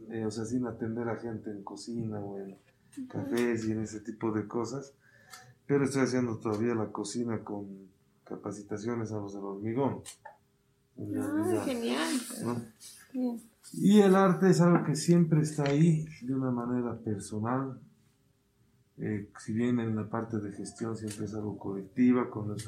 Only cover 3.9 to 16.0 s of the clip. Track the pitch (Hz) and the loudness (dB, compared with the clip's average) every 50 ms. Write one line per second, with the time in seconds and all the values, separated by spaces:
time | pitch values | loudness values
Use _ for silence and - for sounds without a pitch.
3.9 | 107 107 - - 107 - - 113 107 107 101 104 - 120 117 110 120 139 139 - | -8 -10 -10 -12 -8 -4 -2 -2 0 0 -2 -2 -4 -4 -4 -4 -6 -8 -10 -12
4.9 | - _ _ _ _ _ _ - - - - - - _ _ - 143 143 139 127 | -16 _ _ _ _ _ _ -20 -20 -20 -20 -20 -20 _ _ 0 2 2 2 2
5.9 | - 135 131 113 117 127 123 120 110 107 - 113 107 104 113 120 120 113 107 104 | 2 2 2 2 2 0 0 0 -2 -4 -2 -2 0 0 0 0 0 0 -2 -4
6.9 | - - 104 98 - 120 123 117 113 104 - - 107 101 101 98 98 95 98 92 | -4 -6 -6 -6 -4 -4 -4 -4 -4 -6 -6 -8 -8 -8 -8 -10 -12 -16 -18 -20
7.9 | _ _ _ _ _ _ _ - - - - 104 95 104 104 - 110 101 101 117 | _ _ _ _ _ _ _ -12 -12 -10 -8 -8 -10 -10 -10 -10 -8 -6 -6 -4
8.9 | 120 117 113 104 107 107 101 101 98 101 98 98 98 98 104 110 113 127 139 123 | -4 -4 -4 -4 -6 -6 -8 -8 -10 -10 -8 -8 -8 -6 -6 -4 -2 0 0 0
9.9 | 101 90 - - - _ - - - _ _ _ _ _ _ _ _ _ _ _ | -2 -4 -10 -16 -20 _ -20 -20 -20 _ _ _ _ _ _ _ _ _ _ _
10.9 | _ - - - - - - - 302 302 320 349 - - - - 262 240 233 233 | _ -12 -8 -6 -6 -4 -4 -2 -2 -2 0 0 0 0 0 -2 -2 -2 -2 -2
11.9 | 247 277 320 330 320 254 226 - - - - 113 120 - - - - _ - - | -2 -2 -2 -2 -2 -2 -4 -6 -8 -6 -4 -4 -4 -4 -6 -10 -14 _ -20 -20
12.9 | - - - - - 262 254 247 240 226 - - _ _ - - - - - 185 | -20 -20 -18 -10 -6 -4 -4 -4 -4 -6 -10 -16 _ _ -20 -12 -2 2 6 8
13.9 | 202 214 202 196 185 196 196 190 180 156 185 190 175 156 175 175 175 165 - 160 | 10 10 10 10 8 8 8 6 6 6 6 6 8 8 8 8 6 6 4 2
14.9 | 147 131 - - 170 175 175 160 156 151 151 - - - 147 139 143 147 160 175 | 0 0 4 4 6 6 6 6 4 4 2 2 0 0 0 2 4 6 6 6
15.9 | 160 156 | 6 4